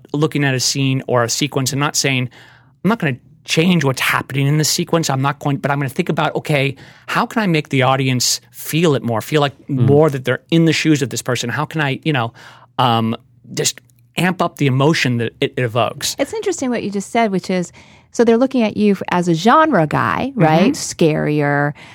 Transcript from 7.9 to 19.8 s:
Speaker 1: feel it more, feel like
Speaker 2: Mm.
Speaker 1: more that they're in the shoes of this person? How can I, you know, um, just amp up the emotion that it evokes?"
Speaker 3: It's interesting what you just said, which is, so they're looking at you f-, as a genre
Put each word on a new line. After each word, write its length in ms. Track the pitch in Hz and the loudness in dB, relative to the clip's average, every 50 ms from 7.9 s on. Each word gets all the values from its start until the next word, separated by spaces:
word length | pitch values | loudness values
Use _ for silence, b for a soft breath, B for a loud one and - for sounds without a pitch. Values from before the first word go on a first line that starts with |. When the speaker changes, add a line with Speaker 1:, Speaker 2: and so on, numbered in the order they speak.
| 135 135 135 131 131 123 - - - - b b | 2 0 0 0 -2 -2 -2 -2 -4 -6 b b
Speaker 1:
feel 440 | _ - - - - 156 175 170 139 | _ -16 -12 -6 -2 0 2 2 2
it 80 | 123 - | 0 -2
more, 180 | 117 117 107 | -2 -4 -4
feel 200 | - - 151 151 | -4 -2 0 0
like 120 | 147 143 - _ - - | 0 0 -2 _ -10 -6
Speaker 2:
Mm. 180 | 143 131 131 135 | -2 0 2 4
Speaker 1:
more 220 | 139 147 156 156 | 6 6 4 4
that 160 | 135 139 127 | 2 -2 -4
they're 160 | 131 127 - - _ | -4 -4 -4 -4 _
in 160 | 170 165 165 | 2 4 4
the 80 | 160 147 | 4 2
shoes 300 | - - 156 156 139 135 | 2 2 2 2 2 0
of 80 | 113 | -4
this 100 | - 117 | -6 -8
person? 300 | - - 123 117 - 120 | -4 -4 -4 -4 -4 -6
How 140 | 113 131 151 | -4 -6 -6
can 160 | - - 160 | -6 -4 -4
I, 180 | 151 139 135 113 - | -2 -2 -4 -4 -4
you 100 | 160 147 | -2 -2
know, 200 | 131 113 113 B B B B B B B B _ - | -2 -2 -4 B B B B B B B B _ 0
um, 360 | 127 127 117 113 113 113 117 - - _ _ _ _ - - | 2 2 2 2 0 0 -4 -6 -8 _ _ _ _ -12 -8
just 260 | - 143 - - - _ _ _ _ _ _ _ - | -4 -4 -4 -4 -6 _ _ _ _ _ _ _ -2
amp 240 | 160 185 180 - | 0 0 0 0
up 160 | 196 170 - - | -2 -4 -2 -2
the 80 | 147 | 0
emotion 520 | 135 127 135 139 151 165 - - 135 123 120 | 0 2 2 2 2 2 2 0 -2 0 -2
that 160 | 117 - - - | -4 -6 -4 -4
it 140 | - 135 - | -4 -4 -2
evokes?" 600 | - 127 117 107 123 110 - - 143 - - - - | -2 -4 -2 0 0 0 0 -2 -6 -8 -8 -4 -4
Speaker 3:
It's 160 | 277 - - | -6 -4 -4
interesting 380 | 453 415 415 339 - 277 254 | -6 -4 -4 -4 -4 -4 -4
what 100 | 240 220 | -4 -4
you 80 | - 202 | -4 -4
just 220 | 196 202 196 - | -6 -6 -8 -2
said, 180 | - 233 233 220 | 0 0 0 2
which 200 | 190 185 - - | 0 -2 -2 -2
is, 200 | 190 185 175 - b b b b b b b b | -2 -2 -2 -4 b b b b b b b b
so 120 | _ - 240 | _ 2 4
they're 140 | 220 226 233 | 4 4 4
looking 260 | 262 262 269 254 226 | 2 2 2 0 0
at 120 | 208 - | 0 0
you 180 | - 214 208 196 | 2 2 2 2
f-, 100 | 185 - - | 0 -2 -2
as 160 | - 180 175 180 | 0 0 2 2
a 80 | 170 | 0
genre 500 | 160 175 220 262 311 311 311 277 180 | 2 4 4 6 6 6 4 4 2